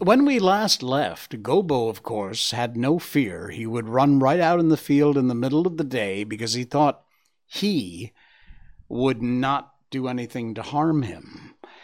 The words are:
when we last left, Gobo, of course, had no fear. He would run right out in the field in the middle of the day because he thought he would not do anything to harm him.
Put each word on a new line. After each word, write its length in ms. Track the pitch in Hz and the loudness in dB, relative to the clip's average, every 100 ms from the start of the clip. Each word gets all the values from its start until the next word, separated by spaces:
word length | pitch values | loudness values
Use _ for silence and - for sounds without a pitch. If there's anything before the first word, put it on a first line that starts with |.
when 240 | 185 254 | 4 6
we 160 | 285 254 | 6 4
last 420 | 185 202 214 - | 4 4 2 0
left, 580 | 123 139 110 - - 117 | 0 0 -2 -4 -12 -10
Gobo, 480 | 104 170 180 131 113 | 0 0 2 0 -2
of 140 | 104 | -4
course, 480 | - 107 98 110 - | -6 -6 -6 -4 -4
had 260 | 117 120 117 | -2 -4 -2
no 220 | 131 170 | 0 0
fear. 520 | - 147 110 87 98 | 0 -2 -2 -4 -10
He 140 | 80 | -8
would 240 | 113 117 110 | -6 -6 -2
run 300 | 123 143 139 | 2 6 6
right 220 | 131 175 | 4 4
out 180 | 165 175 | 2 2
in 100 | 160 | 2
the 80 | 151 | 2
field 400 | - 143 147 139 | 2 4 4 4
in 120 | 127 | 0
the 80 | 117 | 0
middle 320 | 131 151 180 | 0 0 0
of 80 | 160 | -2
the 80 | |
day 400 | 143 127 101 98 | -4 -4 -4 -4
because 300 | 107 110 113 | -6 -6 -6
he 100 | 117 | -6
thought 400 | 123 143 147 - _ _ _ _ _ | -2 2 2 0 _ _ _ _ _
he 680 | - 202 170 90 85 - _ _ _ - - - - - | -4 -2 -2 -4 -8 -14 _ _ _ -20 -20 -20 -20 -10
would 340 | 120 131 120 | -2 0 0
not 500 | 120 123 135 139 - _ _ | -2 -2 -2 -2 -6 _ _
do 200 | 135 127 | -6 -6
anything 440 | 123 117 127 117 | -6 -8 -8 -8
to 80 | 110 | -8
harm 400 | 110 147 160 156 | -6 -2 0 0
him. 520 | 110 82 - - - _ - - | -2 -8 -18 -20 -20 _ -20 -20